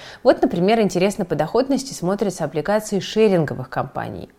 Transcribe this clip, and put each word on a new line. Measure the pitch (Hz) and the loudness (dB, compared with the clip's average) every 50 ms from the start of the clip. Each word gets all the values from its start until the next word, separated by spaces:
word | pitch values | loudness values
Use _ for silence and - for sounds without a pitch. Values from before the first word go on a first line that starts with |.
| - - - - - | -18 -18 -10 0 4
Вот, | 247 330 - | 4 4 4
например, | - - - 175 175 196 226 226 | 4 0 2 2 2 4 4 4
интересно | 214 180 - 180 180 208 196 - 190 | 2 2 2 2 2 2 0 0 -4
по | - 160 | -2 0
доходности | 147 151 160 - 226 269 269 277 262 - - - | -2 0 0 2 0 2 2 0 -2 -4 -6 -8
смотрятся | - 175 175 202 202 226 196 175 - 170 | -4 -2 -2 0 0 -2 -2 -2 -4 -4
облигации | 143 - 151 147 - 208 214 208 - 208 190 | -4 -4 -4 -2 0 0 0 0 -2 -4 -4
шеринговых | - - - 214 220 214 190 170 156 131 127 131 127 - | -2 -2 2 4 4 4 4 4 2 0 -2 -6 -8 -8
компаний. | - 131 - 139 - - 113 113 104 87 - - _ | -6 -6 -6 -4 -6 -8 -8 -8 -8 -12 -14 -16 _